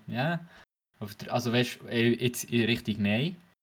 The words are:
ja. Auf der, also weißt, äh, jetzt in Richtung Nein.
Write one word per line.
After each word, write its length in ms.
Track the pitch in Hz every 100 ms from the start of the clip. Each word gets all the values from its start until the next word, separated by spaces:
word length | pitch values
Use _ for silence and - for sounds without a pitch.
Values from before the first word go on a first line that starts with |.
| -
ja. 380 | 113 147 170 170 - - _ _ _
Auf 160 | 107 -
der, 180 | -
also 180 | 123 123
weißt, 280 | 120 123 - -
äh, 240 | 117 120
jetzt 320 | 117 123 - -
in 200 | 117 110
Richtung 360 | 117 - 101
Nein. 360 | 101 107 160 185 _ _